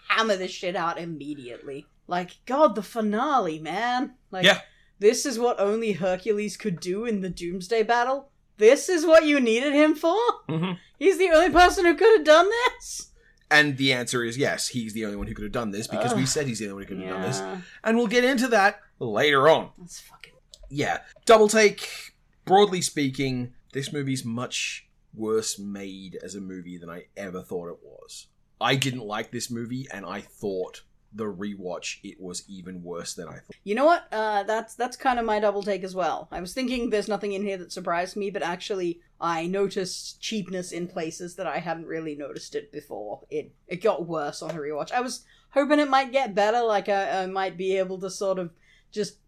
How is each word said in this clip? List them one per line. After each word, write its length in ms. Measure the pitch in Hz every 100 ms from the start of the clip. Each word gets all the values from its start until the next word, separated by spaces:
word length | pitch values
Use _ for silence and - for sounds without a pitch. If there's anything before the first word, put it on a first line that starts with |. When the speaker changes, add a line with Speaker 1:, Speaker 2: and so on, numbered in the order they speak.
| -
Speaker 1:
hammer 280 | 196 220 190
this 140 | 185
shit 260 | - 185 185
out 220 | 170 165
immediately." 880 | 170 156 143 143 120 117 - 139 - _ -
Like, 260 | 175 180 -
God, 300 | - 269 311
the 80 | 214
finale, 760 | 185 233 214 208 285 269 185 156
man. 560 | 156 180 240 247 277 - _
Like, 140 | 190
Speaker 2:
Yeah. 160 | 185 185 - _ _ _
Speaker 1:
this 260 | 202 -
is 140 | 294 226
what 200 | 240 -
only 340 | 202 220 226
Hercules 680 | 170 185 185 226 208 208 -
could 220 | 214 160
do 260 | 180 190 240
in 160 | 208
the 80 | 185
Doomsday 540 | 175 170 190 180 226
battle? 460 | 220 233 247 269 - _ _ -
This 320 | 214 285 -
is 160 | 349 330
what 180 | 320
you 160 | 311 294
needed 320 | 240 226 285
him 220 | 277 311
for? 200 | 311 330 381 480 - -
Speaker 2:
Mm-hmm. 220 | 160 185 180 - _
Speaker 1:
He's 180 | 302 330
the 140 | 370
only 180 | 311 349
person 360 | 302 359 359 349
who 80 |
could 200 | 320 440 440
have 80 | 302
done 240 | 311 370
this? 600 | 466 494 - - - - _ _ _ _
Speaker 2:
And 280 | 151 147 135
the 140 | 135
answer 280 | 127 117 127
is 140 | 117 120
yes, 320 | 127 85 -
he's 240 | 127 110
the 140 | 107 107
only 100 | 101
one 100 | 101
who 80 |
could 100 | 104
have 80 | 104
done 180 | 123 113
this 160 | 98 113
because 280 | - 233
we 80 | 226
Speaker 1:
Ugh. 60 | 131
Speaker 2:
said 180 | 156 139
he's 120 | 107
the 80 | 107
only 80 |
one 80 | 98
who 60 | 98
could 100 | 95 92
have 80 |
done 80 | 92
this. 160 | 185 190
Speaker 1:
Yeah. 220 | 190 190 - -
Speaker 2:
And 120 | 220 226
we'll 100 | 233
get 180 | 240
into 240 | 247 269 247
that 320 | 220 196 208 _ _
later 500 | 127 104 147 143 143
on. 220 | 143 - -
Speaker 1:
That's 220 | 175 -
fucking 340 | - - - _ _ - -
Speaker 2:
Yeah. 300 | 139 110 82 - -
Double 240 | - 226 208
take. 680 | 220 208 202 - - - _ _ _
Broadly 380 | - 190 208 180
speaking, 720 | - - 139 131 135 127 123 - _
this 200 | 135 135
movie's 320 | 151 135 131
much 640 | 120 117 127 - - - - _ _
worse 440 | 107 107 110 110 -
made 600 | 101 101 98 95 95 -
as 120 | 90
a 60 | 98
movie 380 | 95 92 87 90
than 100 | 85
I 160 | 87 - -
ever 260 | 98 90
thought 260 | 90 92 85
it 100 | 82
was. 460 | - - - - - _ _ _
I 180 | 113 139
didn't 280 | 135 127
like 260 | 104 107 117
this 200 | 120 -
movie, 360 | 117 117 127 135
and 140 | 98 90
I 160 | 101
thought 600 | 101 - 104 92 90 - - _ _
the 100 | 104
rewatch, 760 | 107 90 104 98 90 82 - -
it 160 | 101 87
was 240 | 90 90 -
even 340 | 98 90 92
worse 300 | 87 85 85
than 160 | - 80
I 40 |
thought. 200 | - - -
Speaker 1:
You 100 | 196
know 100 | 220
what? 240 | 294 339 -
Uh, 340 | 214 220 208
that's, 300 | 196 220 220
that's 220 | - 247 -
kind 220 | 262 -
of 80 | 226
my 120 | 208
double 220 | 208 202
take 220 | 202 190
as 100 | 185
well. 320 | 180 165 117 -
I 80 | 165
was 140 | 180
thinking 340 | 262 254 254 233
there's 180 | 208 208
nothing 260 | 202 208
in 80 | 196
here 160 | 208 190
that 120 | 170
surprised 460 | - 180 170 180 214
me, 140 | 202
but 120 | 190
actually 600 | 156 180 - 196 175 170 _ _
I 260 | 165 165 170
noticed 760 | 190 196 202 185 - - -
cheapness 500 | - 214 180 185 180
in 160 | 170 175
places 460 | 185 160 165 175 175
that 100 | 175
I 120 | 147
hadn't 280 | 170 165 156
really 280 | 160 160
noticed 400 | 147 143 160 -
it 180 | 147 147
before. 480 | 147 - - 104 - -
It, 240 | 151 123 _ _
it 140 | 180
got 240 | 220 160 165
worse 340 | 160 147 -
on 120 | 160
a 20 |
rewatch. 360 | 160 143 147 160
I 100 | 370
was 240 | 254 - - _ _
hoping 280 | 277 277 294
it 100 | 294
might 220 | 269 262
get 220 | 262 254
better, 280 | 190 202 240
like 260 | 233 208 190
I, 360 | 196 196 185
I 20 | 185
might 320 | 190 190 170
be 180 | 190 190
able 240 | 185 190
to 80 | 185
sort 300 | - 196 185
of 120 | 175 - _ _ _
just 280 | 208 202 -